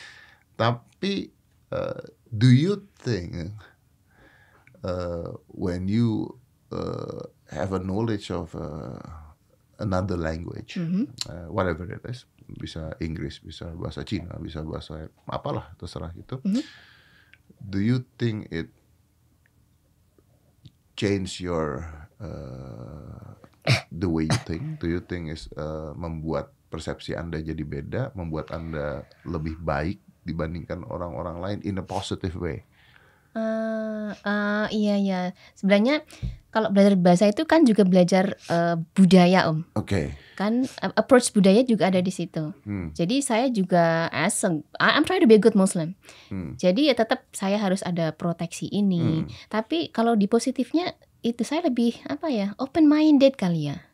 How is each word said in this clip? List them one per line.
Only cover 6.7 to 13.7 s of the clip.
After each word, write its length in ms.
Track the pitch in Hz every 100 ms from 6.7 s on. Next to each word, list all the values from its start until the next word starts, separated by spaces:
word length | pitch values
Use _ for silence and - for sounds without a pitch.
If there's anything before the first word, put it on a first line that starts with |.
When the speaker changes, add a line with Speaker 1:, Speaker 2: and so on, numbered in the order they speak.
| - 85 50 50 - - _ -
Speaker 1:
have 200 | 76 98
a 80 | 95
knowledge 500 | 92 98 113 104 -
of, 240 | 87 85
eh, 480 | 82 78 78 58 - - - - _ _ _ _ -
another 380 | 107 92 98 87
language, 600 | 80 80 85 - - 196
Speaker 2:
Mhm. 320 | 170 185 277 - -
Speaker 1:
eh, 220 | 85 82
whatever 360 | 98 92 82 87
it 180 | 92 -
is, 180 | 123 - _ -
bisa 460 | - - 82 78 -
Inggris, 420 | 82 80 71 -
bisa 300 | - 80 82